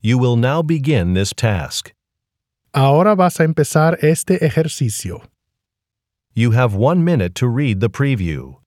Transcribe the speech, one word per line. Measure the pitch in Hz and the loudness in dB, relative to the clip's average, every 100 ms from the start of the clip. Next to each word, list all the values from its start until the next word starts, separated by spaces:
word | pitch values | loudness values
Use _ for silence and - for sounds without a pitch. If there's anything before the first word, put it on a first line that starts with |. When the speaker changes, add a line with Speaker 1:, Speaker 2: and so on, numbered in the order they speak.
| 107 | 2
Speaker 1:
You | 123 | 2
will | 123 120 | 2 2
now | 127 151 | 0 0
begin | 156 165 135 139 87 | -2 -2 0 0 0
this | 92 98 | 0 -2
task. | - 113 98 69 - - _ _ _ _ _ _ _ _ | -2 -2 -2 -4 -10 -14 _ _ _ _ _ _ _ _
Speaker 2:
Ahora | 143 135 143 196 202 | 0 4 4 4 4
vas | 180 - | 2 2
a | |
empezar | 160 160 143 160 160 165 | 0 2 0 2 2 2
este | 151 160 - 185 | 0 0 0 0
ejercicio. | 160 156 160 - 123 - 92 - - _ _ _ _ _ _ _ _ _ _ | 0 0 -2 -2 -4 -4 -10 -12 -18 _ _ _ _ _ _ _ _ _ _
Speaker 1:
You | - 120 | -2 2
have | 113 123 | 2 2
one | 98 127 180 | 2 0 2
minute | 170 160 90 - | 2 0 -2 -2
to | 123 | -2
read | 120 143 101 | 0 -2 0
the | 110 | -2
preview. | - 139 123 87 73 65 67 | -2 -2 0 -2 -4 -10 -18